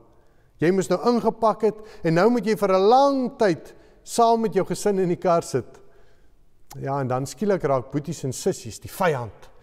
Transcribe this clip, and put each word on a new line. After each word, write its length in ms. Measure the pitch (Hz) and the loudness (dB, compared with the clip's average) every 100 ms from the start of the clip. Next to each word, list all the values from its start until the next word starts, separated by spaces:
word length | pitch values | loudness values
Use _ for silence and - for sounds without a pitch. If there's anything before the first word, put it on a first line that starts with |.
| - _ _ _ _ - | -20 _ _ _ _ -2
Jy 140 | 156 | 0
moes 160 | 190 - | 2 0
nou 260 | 180 233 | 0 0
ingepak 480 | 240 220 220 220 208 | 0 0 0 0 2
het, 140 | 214 208 - - | -2 -2 -12 -6
en 100 | 170 | 0
nou 160 | 165 214 | 2 4
moet 160 | 247 202 | 2 0
jy 100 | 196 | 0
vir 160 | 196 | 2
'n 160 | 190 202 | 4 4
lang 500 | 254 277 269 247 - | 6 4 2 -4 0
tyd 360 | 208 160 - - - _ | 0 0 -6 -20 -20 _
saam 380 | - - 233 226 | -6 2 4 4
met 120 | 226 | 2
jou 100 | 185 170 | 0 -2
gesin 340 | 175 208 190 | -2 -2 0
in 100 | 180 | 0
die 80 | 175 | 0
kar 240 | 185 170 | 0 0
sit. 240 | - 127 - - - - - - - _ _ - - 135 | 0 -4 -6 -16 -20 -20 -20 -20 -20 _ _ -20 -18 -10
Ja, 200 | 135 139 | -6 -4
en 60 | 131 | -2
dan 180 | 127 139 | -4 -4
skielik 360 | - 202 190 | -4 -2 0
raak 300 | 147 135 - | 0 0 -2
boeties 320 | 147 156 147 | -6 -6 -8
en 80 | 135 | -8
sissies 480 | - 196 - 113 - | -4 -4 -4 -8 -14
die 100 | - | -12
vyand, 600 | - 180 135 117 - - - | -2 -2 -2 -6 -14 -20 -20